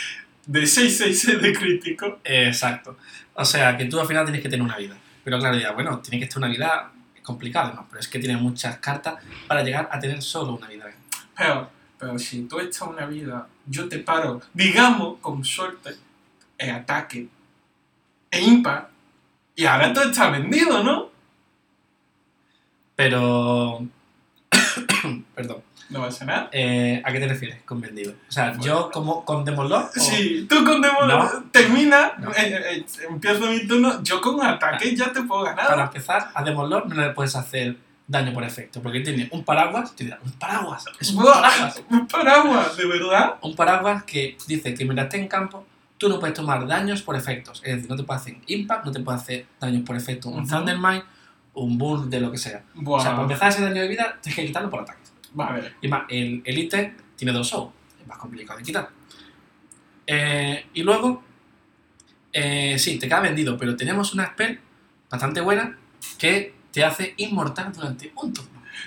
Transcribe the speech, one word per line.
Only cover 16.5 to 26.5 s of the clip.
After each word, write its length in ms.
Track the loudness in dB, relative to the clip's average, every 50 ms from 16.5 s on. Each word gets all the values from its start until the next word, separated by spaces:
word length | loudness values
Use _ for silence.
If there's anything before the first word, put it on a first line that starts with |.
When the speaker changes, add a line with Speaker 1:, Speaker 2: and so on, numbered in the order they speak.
| _ -8
Speaker 1:
el 120 | -6 -6
ataque, 580 | -6 -6 -4 -4 -4 -4 -4 -6 -10 -12 -12 -12 -16 _ _ _ _ _ _ _ _ _ _ _ _ _ _ _ _ _ _ _
e 100 | -2 4 8
impact, 480 | 8 8 8 8 4 0 -2 -6 -10 _ _ _ _ _ _ _ _ _ _ _ _ _
y 100 | 0 4
ahora 260 | 4 6 6 6 4 4
tú 80 | 4
estás 320 | 2 2 4 4 4 4 4
vendido, 500 | 2 0 2 2 4 4 4 4 4 2
¿no? 280 | 2 2 0 -2 -6 -14 _ _ _ _ _ _ _ _ _ _ _ _ _ _ _ _ _ _ _ _ _ _ _ _ _ _ _ _ _ _ _ _ _ _ _ _
Speaker 2:
Pero 880 | 2 2 4 4 4 2 4 2 2 2 2 2 2 2 0 -2 -6 -10 -12 -14 _ _ _ _ _ _ _ _ _ _ _
<coughs> 840 | 2 2 2 0 -2 -4 -2 -2 -2 -2 -2 -4 -6 -8 -10 -12 _
Perdón. 280 | -10 -10 -10 -10 -14 -16 _ _ -20 -16 -12
Speaker 1:
No 100 | -8 -8 -6
pasa 220 | -6 -8 -8 -6
nada. 240 | -4 -4 -4 -4 -4